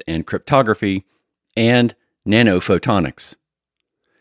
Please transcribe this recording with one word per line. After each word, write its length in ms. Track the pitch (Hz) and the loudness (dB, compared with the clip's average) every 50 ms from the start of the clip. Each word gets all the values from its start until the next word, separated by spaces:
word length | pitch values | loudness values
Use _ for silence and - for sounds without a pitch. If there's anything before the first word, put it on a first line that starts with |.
| - - | -8 -8
and 180 | 82 82 78 | -6 -6 -6
cryptography, 760 | - - - - - 147 135 131 110 104 - 110 101 95 98 - _ _ _ _ _ _ _ _ _ - 117 | -6 -8 -8 -4 0 2 2 2 2 0 -2 -2 -4 -4 -4 -6 _ _ _ _ _ _ _ _ _ -4 0
and 380 | 113 117 120 123 120 117 - _ _ _ _ _ - | 0 2 2 2 2 0 -2 _ _ _ _ _ -4
nanophotonics. 1080 | 95 104 117 120 110 92 90 - - 98 85 - 135 107 98 82 65 - - - - - _ _ _ _ _ _ _ _ _ _ _ _ _ _ _ _ _ | 0 2 4 4 4 2 2 0 0 0 0 0 0 0 0 0 -2 -6 -10 -14 -14 -16 _ _ _ _ _ _ _ _ _ _ _ _ _ _ _ _ _